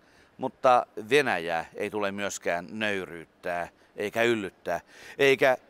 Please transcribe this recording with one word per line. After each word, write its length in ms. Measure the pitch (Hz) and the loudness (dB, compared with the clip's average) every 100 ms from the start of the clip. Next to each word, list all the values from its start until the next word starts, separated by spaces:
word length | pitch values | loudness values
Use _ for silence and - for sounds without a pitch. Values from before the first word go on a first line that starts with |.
| _ _ _ - | _ _ _ -10
mutta 480 | 127 - 135 123 - - 107 | -10 0 4 4 2 -6 0
Venäjää 560 | 143 131 92 82 82 82 - | 2 2 0 -2 -4 -4 -8
ei 140 | 104 | -6
tule 220 | 104 101 | -4 -4
myöskään 560 | 98 101 - 95 87 - | -4 -6 -4 -2 -4 -4
nöyryyttää 960 | 107 107 98 80 85 78 _ 90 87 85 _ _ - | -6 -4 -2 -6 -12 -16 _ -6 -6 -6 _ _ -6
eikä 280 | 101 113 | -4 0
yllyttää, 580 | 117 113 95 - 87 85 - - - - | 2 2 -4 -8 -6 -6 -6 -20 -8 2
eikä 400 | 139 131 139 127 | 4 6 4 2